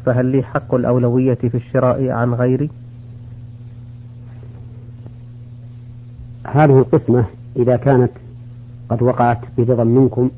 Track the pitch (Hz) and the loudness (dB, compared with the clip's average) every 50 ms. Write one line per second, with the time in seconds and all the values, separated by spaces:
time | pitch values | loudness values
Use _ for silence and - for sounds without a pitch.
0 | - 127 117 123 127 127 135 135 131 - - 143 - - 131 123 120 120 123 127 | 0 0 2 2 2 2 2 0 0 0 -2 -4 -2 0 0 2 2 2 2 4
1 | 120 120 120 127 127 131 120 - - 120 120 120 117 - - 131 127 127 127 135 | 4 4 4 4 4 2 2 2 0 0 0 -2 -4 -2 0 2 2 2 2 2
2 | 135 127 - 113 120 123 123 117 123 127 131 131 143 151 - - - - - - | 0 0 0 0 0 0 2 2 2 2 2 0 0 -4 -6 -10 -16 -18 -18 -18
3 | - - - - - - - - - - - - - - - - - - - - | -18 -18 -16 -16 -16 -16 -16 -16 -16 -16 -16 -16 -16 -16 -16 -16 -16 -16 -16 -16
4 | - - - - - - - - - - - - - - - - - 120 120 - | -18 -18 -18 -18 -18 -16 -16 -16 -16 -16 -16 -16 -16 -16 -16 -16 -16 -16 -16 -16
5 | - 123 - - - - - - - 120 - - - - - - - - - - | -16 -18 -18 -18 -18 -18 -18 -18 -18 -18 -18 -18 -18 -18 -18 -18 -18 -18 -18 -18
6 | - - - - - - - - - - - 147 156 147 135 131 127 - - 151 | -18 -18 -18 -18 -16 -16 -16 -14 -6 0 4 6 6 8 8 6 6 6 4 2
7 | - - 120 123 113 - - - - - - 127 120 123 123 120 - 139 135 127 | 4 4 2 2 2 0 -4 -10 -18 -6 -2 0 2 2 2 4 4 4 4 6
8 | 123 117 - - - - - - - - - - - - - - - - 117 113 | 4 2 0 -6 -16 -18 -18 -18 -18 -18 -18 -18 -18 -18 -18 -16 -6 -4 -2 0
9 | 120 127 120 - 120 120 120 117 - - - - 117 123 127 117 117 117 120 131 | 2 2 2 4 2 2 2 0 -4 -4 -2 0 2 2 2 4 4 4 6 6
10 | 135 120 120 123 123 127 123 | 6 4 4 2 0 0 0